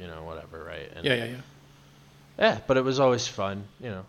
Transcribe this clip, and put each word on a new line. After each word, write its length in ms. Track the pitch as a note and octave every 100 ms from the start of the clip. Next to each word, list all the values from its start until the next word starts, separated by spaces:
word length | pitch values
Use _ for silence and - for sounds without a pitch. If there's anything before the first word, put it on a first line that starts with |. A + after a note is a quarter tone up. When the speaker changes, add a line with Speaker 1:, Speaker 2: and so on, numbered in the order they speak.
Speaker 1:
you 60 | F2+
know, 160 | D#2+
whatever, 400 | D#2+ D#2+ D#2+ D#2+
right? 260 | D#2+ D#2+ C#2+
And 100 | -
Speaker 2:
Yeah, 100 | G#2+ A#2+
yeah, 80 |
yeah. 120 | A#2 B2 - - - - - - - - - -
Speaker 1:
Yeah, 200 | A3 G#2+ -
but 80 | C3
it 80 |
was 160 | C3 C3+
always 260 | C3+ A#2+ -
fun, 380 | - G2 G2 G2+ -
you 100 | B2+
know. 140 | F#2+